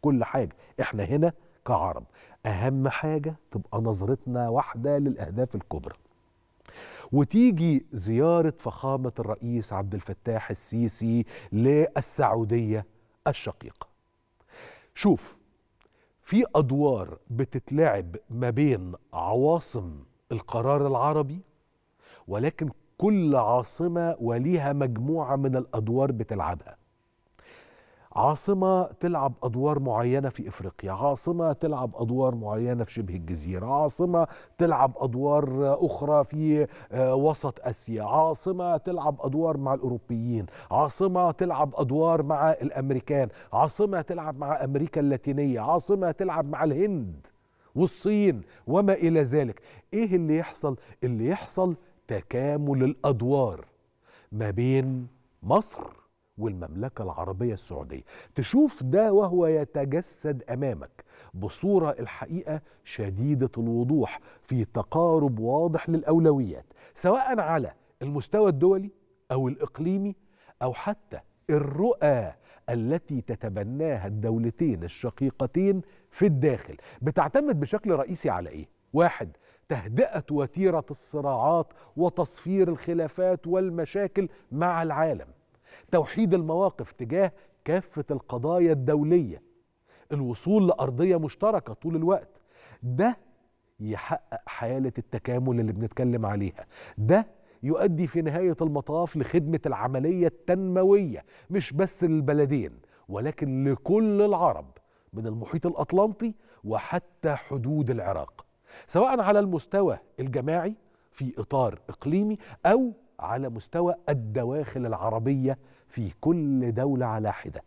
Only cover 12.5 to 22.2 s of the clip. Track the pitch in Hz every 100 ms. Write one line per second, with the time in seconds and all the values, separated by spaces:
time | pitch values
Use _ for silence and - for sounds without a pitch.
12.5 | 117 110 107 104 _ _ _ - 139 -
13.5 | - - - - _ _ _ _ _ _
14.5 | - - - _ - 208 175 - - _
15.5 | _ _ _ _ _ _ _ - 202 254
16.5 | - 135 135 147 120 82 80 _ 117 135
17.5 | 131 - 143 160 101 90 85 _ 117 123
18.5 | 117 147 113 90 87 _ 85 85 113 143
19.5 | 165 - 120 90 76 67 _ _ 117 -
20.5 | 117 120 143 139 131 139 156 139 165 -
21.5 | _ _ _ _ _ _ -